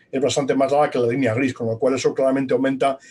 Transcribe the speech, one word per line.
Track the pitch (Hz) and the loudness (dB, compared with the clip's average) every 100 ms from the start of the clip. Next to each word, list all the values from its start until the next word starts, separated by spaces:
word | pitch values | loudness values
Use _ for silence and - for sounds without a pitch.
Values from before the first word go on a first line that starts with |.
| _ | _
es | 135 | -2
bastante | 127 147 135 | 0 0 0
más | 135 135 | 0 2
larga | 143 147 | 2 2
que | 135 | 0
la | 117 | 0
línea | 135 123 | 0 0
gris, | 110 135 | 0 -2
con | - 113 | -2 -6
lo | 113 | 0
cual | 131 131 | 0 0
eso | 147 | 0
claramente | - 131 135 131 | 0 0 0 0
aumenta | 127 135 135 139 135 - | 0 0 0 -2 -2 -10